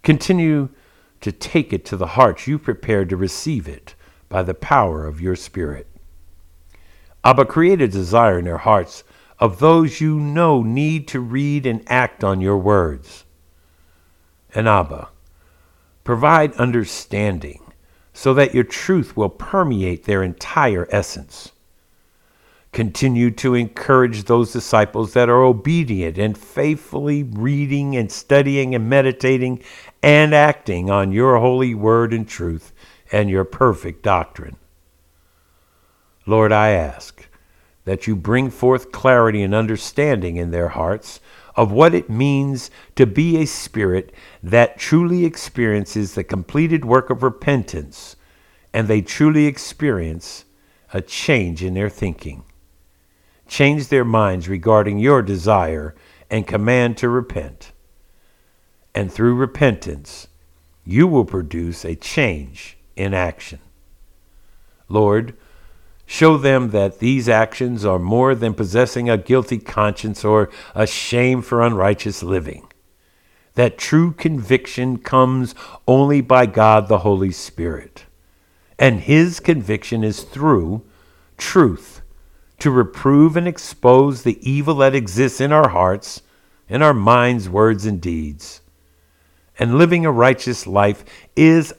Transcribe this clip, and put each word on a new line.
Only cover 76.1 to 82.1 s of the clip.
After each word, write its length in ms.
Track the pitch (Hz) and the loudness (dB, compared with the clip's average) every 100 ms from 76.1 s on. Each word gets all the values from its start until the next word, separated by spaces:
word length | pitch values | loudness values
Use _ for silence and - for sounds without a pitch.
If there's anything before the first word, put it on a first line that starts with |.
| 143 | 2
by 240 | 127 127 117 | 4 4 4
God 420 | 110 110 107 98 | 4 6 6 4
the 120 | 101 | 2
Holy 320 | 104 95 95 | 2 0 -2
Spirit. 720 | 85 - - 85 76 - - - _ _ _ _ _ _ - | -6 -12 -8 -8 -8 -14 -20 -20 _ _ _ _ _ _ 0
And 240 | 131 104 | 2 2
his 380 | - 151 175 165 | 2 4 4 0
conviction 640 | - 156 98 107 - 113 | -2 0 -2 -6 -4 -4
is 200 | 107 98 | -2 -4
through 600 | - 135 156 110 82 110 - _ _ _ _ - | -10 -2 2 2 0 -6 -10 _ _ _ _ -14
truth, 640 | - 190 127 76 - - - | 0 4 4 0 -12 -20 -20